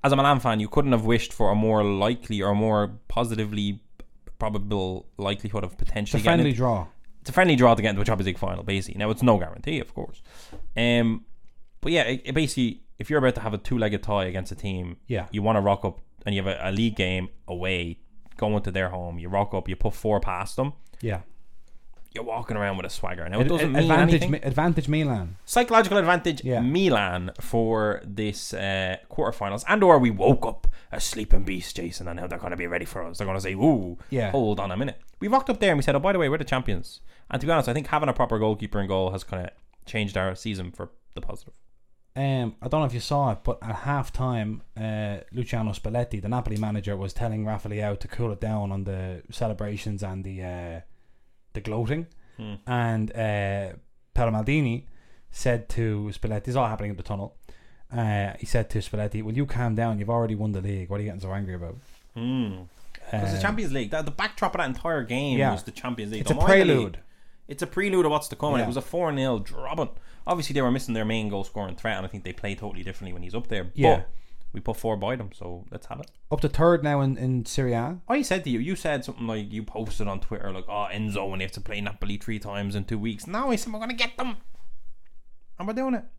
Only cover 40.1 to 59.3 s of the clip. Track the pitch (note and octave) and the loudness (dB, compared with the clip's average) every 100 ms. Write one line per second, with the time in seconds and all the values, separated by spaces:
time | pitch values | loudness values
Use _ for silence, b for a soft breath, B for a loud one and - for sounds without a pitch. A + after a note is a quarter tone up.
40.1 | G2 F#2+ F#2 A2+ G2 F#2 - F#2 - - | -2 -2 -4 -6 -6 -8 -10 -14 -14 -16
41.1 | - - - - - - - - - _ | -8 -6 -6 -14 -20 -20 -20 -20 -20 _
42.1 | C3 C#3 C3 A#2 - B2 D#3 C#3+ A#2 - | -2 0 0 -2 -6 -2 0 0 -2 -2
43.1 | C#3+ C3+ G2+ - - A2 G#2 C#3 C#3+ B2+ | 0 2 0 -2 -2 -6 -6 -2 -2 -2
44.1 | - B2+ A#2 G#2+ A2 - A2 A2 G#2+ G#2 | -2 -2 0 -2 -6 -12 -8 -6 -4 -4
45.1 | G2+ - B2+ A#2 A#2 A2 G#2 G#2+ A#2+ A#2+ | -6 -8 -6 -4 -2 -2 -2 -2 -2 -2
46.1 | G#2 G2+ B2 A2+ G#2+ G#2+ G#2+ G2+ G2+ F#2+ | -4 -2 -2 -2 -2 -2 -2 -4 -4 -4
47.1 | - A#2 A2 G#2+ G#2 G#2+ G#2 G#2+ G2+ - | -2 -2 -2 -2 -4 -4 -4 -2 -2 -6
48.1 | - A#2 G2+ A2 G#2+ G2+ G2 G2 F#2+ F#2 | -2 -2 -2 -2 -2 -2 -4 -4 -4 -6
49.1 | F2+ - - A2+ G2+ G#2 G#2 A2 G2 G2 | -8 -10 -4 -4 -2 -6 -6 -6 -6 -6
50.1 | F#2 F#2 F#2 F#2 F2 F2 E2 - - - | -6 -8 -8 -8 -8 -8 -10 -14 -20 -20
51.1 | - - _ _ - - G#2+ A#2 D3+ E3 | -20 -20 _ _ -10 -4 -2 -2 -2 -6
52.1 | b b b G#2+ G2 - B2 A#2 A2+ G#2+ | b b b -12 -10 -2 0 2 0 -2
53.1 | A2+ A2 G#2 G2+ G2 F#2+ - - - _ | -2 -2 0 0 -2 -6 -10 -20 -20 _
54.1 | - A#2 G#2+ A2 D3+ C3+ B2 - b b | 2 2 2 2 2 2 -2 -8 b b
55.1 | b b - C3 A#2 - - A2+ G#2 G#2 | b b -2 0 0 0 0 0 -2 -4
56.1 | - A2+ G#2 B2+ B2+ A#2+ G#2+ G#2 F#2 - | -4 -2 -2 -2 0 0 -2 -6 -6 -6
57.1 | G2+ G2+ - b b b b b A#2 A2 | -6 -6 -12 b b b b b -2 0
58.1 | G#2 G2+ - - A#2 G#2+ A2 - G#2 G#2 | 0 -2 -4 0 2 2 -2 -2 -4 -2
59.1 | G#2+ G#2+ | -4 -4